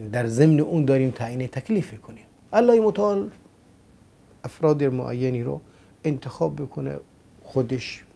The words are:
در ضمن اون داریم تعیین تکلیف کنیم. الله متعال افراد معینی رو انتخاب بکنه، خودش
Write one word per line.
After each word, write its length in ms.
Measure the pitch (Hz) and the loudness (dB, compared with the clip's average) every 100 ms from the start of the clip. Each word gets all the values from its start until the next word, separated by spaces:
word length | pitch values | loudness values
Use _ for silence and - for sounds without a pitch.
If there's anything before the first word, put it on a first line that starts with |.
| 107 | -8
در 160 | 113 117 | -4 -2
ضمن 320 | 113 160 151 | 4 6 6
اون 260 | 151 165 139 | 4 2 2
داریم 260 | 135 131 | 2 2
تعیین 360 | 123 117 123 127 | -2 -6 -6 -8
تکلیف 540 | 135 - 214 - 104 | -8 -4 -2 -2 -10
کنیم. 220 | - - - _ - | -18 -20 -20 _ -2
الله 260 | 208 240 233 | 2 6 6
متعال 500 | 214 196 208 202 208 - - _ _ _ _ _ _ _ _ - | 4 2 0 0 -4 -10 -20 _ _ _ _ _ _ _ _ -14
افراد 400 | - - 160 147 | -14 -2 0 2
معینی 600 | 143 127 123 123 131 123 | 0 -2 -4 -4 -2 -2
رو 180 | 120 147 - _ - _ | -4 -8 -12 _ -20 _
انتخاب 520 | 156 139 127 - 165 147 | -4 -4 -6 -4 -4 -4
بکنه، 420 | 139 - 135 143 - _ _ _ | -10 -8 -8 -10 -14 _ _ _
خودش 600 | - 135 120 127 - - - | -8 -4 -2 -4 -8 -14 -18